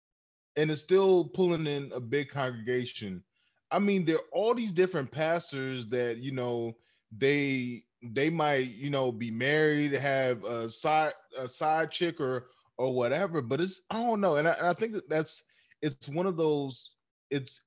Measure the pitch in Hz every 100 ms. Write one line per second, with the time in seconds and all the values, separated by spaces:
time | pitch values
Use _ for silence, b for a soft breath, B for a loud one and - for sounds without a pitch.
0 | _ _ _ _ _ - 156 151 - 185
1 | 190 180 156 - 180 165 156 143 139 123
2 | 120 143 139 147 127 120 110 127 123 -
3 | 104 90 - _ _ _ - 170 202 196
4 | 165 160 - 175 214 240 220 170 185 175
5 | 127 139 156 170 - 139 131 131 110 123
6 | 120 117 131 131 123 120 117 113 _ _
7 | - 110 135 143 139 131 123 120 _ _
8 | 120 110 156 165 151 139 131 107 139 139
9 | 127 110 117 110 135 151 156 147 147 135
10 | 139 135 131 120 101 117 113 - 156 156
11 | 151 - - 131 127 - 156 160 156 -
12 | 170 160 135 127 123 b b - 131 127
13 | 120 147 196 160 117 139 190 - - 214
14 | 240 214 190 147 165 - 170 170 226 208
15 | - 156 156 - - b b b 151 131
16 | - 151 190 165 156 147 139 127 - _
17 | _ _ - 143 127 -